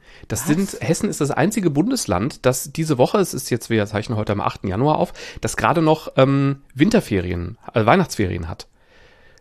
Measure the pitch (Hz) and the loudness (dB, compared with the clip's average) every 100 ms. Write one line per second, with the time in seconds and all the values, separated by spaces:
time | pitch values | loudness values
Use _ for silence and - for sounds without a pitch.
0 | _ - - 107 - 151 196 - 113 175 | _ -20 -8 -6 -2 -2 -2 -4 -2 -2
1 | 214 - 143 - 160 226 175 139 202 262 | -2 -2 -2 0 0 2 0 2 0 -2
2 | - 90 117 - 123 127 - 147 156 127 | -2 -2 -2 0 0 0 -4 -6 -2 2
3 | 139 214 180 - - 117 - 113 101 104 | 2 2 0 -2 -4 -4 0 0 0 -2
4 | 107 110 107 104 - - 101 92 139 156 | -4 -4 -2 -2 -2 -4 -4 0 0 2
5 | 175 - - - - - 214 170 156 156 | -2 -4 -16 -8 -6 0 2 4 4 2
6 | - - 135 139 139 139 - 131 175 226 | 0 2 4 4 0 -2 -8 0 2 4
7 | - 98 87 87 87 - - 120 107 175 | 2 0 0 -4 -6 -10 -4 2 4 4
8 | 165 - 95 92 85 - - _ _ _ | 2 -2 -4 -4 -8 -12 -16 _ _ _
9 | - _ - _ | -20 _ -20 _